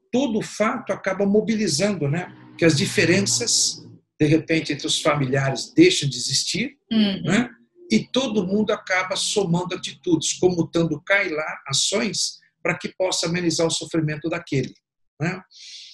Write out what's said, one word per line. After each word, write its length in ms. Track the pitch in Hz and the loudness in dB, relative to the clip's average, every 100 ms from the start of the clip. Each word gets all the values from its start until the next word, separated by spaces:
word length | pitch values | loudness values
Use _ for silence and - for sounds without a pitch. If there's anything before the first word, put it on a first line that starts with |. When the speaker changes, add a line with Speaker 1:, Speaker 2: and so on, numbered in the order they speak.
| _ | _
Speaker 1:
todo 280 | 247 277 214 | 0 0 -2
fato 520 | - - 214 247 - | -4 -2 -2 -2 -6
acaba 320 | 190 196 190 202 | -6 -4 -2 2
mobilizando, 840 | 208 214 214 202 139 202 185 139 | 2 2 0 0 0 0 0 -2
né? 240 | 165 - - - - | -2 -6 -12 -16 2
Que 60 | 165 | 4
as 120 | 139 | 4
diferenças, 1040 | - - 170 190 202 - 226 - - - - - _ - | 2 2 4 4 2 0 0 0 0 -4 -12 -20 _ -2
de 60 | 151 | 2
repente, 440 | 156 151 160 156 | 2 2 -2 -2
entre 140 | 143 151 | -4 -4
os 160 | - | -2
familiares 720 | 160 143 127 135 135 127 - | 0 0 0 0 0 -4 0
deixam 340 | - 180 - 139 | 6 6 6 0
de 100 | 123 | -2
existir, 600 | 120 135 - 180 247 - - | -2 -2 -2 -4 -6 -8 -4
Speaker 2:
Uhum. 300 | 220 202 180 | 0 2 0
Speaker 1:
né? 260 | 165 208 254 - _ _ - | 0 0 0 -6 _ _ -2
E 160 | 214 - | 0 0
todo 340 | 254 269 208 180 | -4 -2 -2 0
mundo 260 | 208 214 | 0 0
acaba 440 | 208 - 185 185 190 | -2 -2 -2 -2 -4
somando 580 | - 214 175 175 180 180 | -2 -2 0 0 -2 -6
atitudes, 580 | - - 180 156 - | -8 -8 0 0 0
comutando 680 | - 185 175 165 170 165 143 | 0 2 2 0 0 0 -2
cá 220 | - 202 | 0 0
e 60 | 185 | 0
lá 300 | 151 160 190 - | -4 -6 -8 -6
ações 680 | 139 - 202 220 165 - - _ _ | -2 0 0 -2 -4 -6 -8 _ _
para 160 | 175 170 | -4 -4
que 120 | 208 - | -6 -4
possa 300 | 185 - 175 | -2 -2 -2
amenizar 400 | 175 175 165 165 | -2 0 0 0
o 60 | |
sofrimento 580 | - 160 165 156 151 165 | -2 -4 -2 -2 -2 -6
daquele, 440 | 170 - 135 - - _ _ _ - | -6 -4 -4 -4 -8 _ _ _ -6
né? 220 | 165 185 - - - - - | -6 -6 -12 -20 -20 -20 -20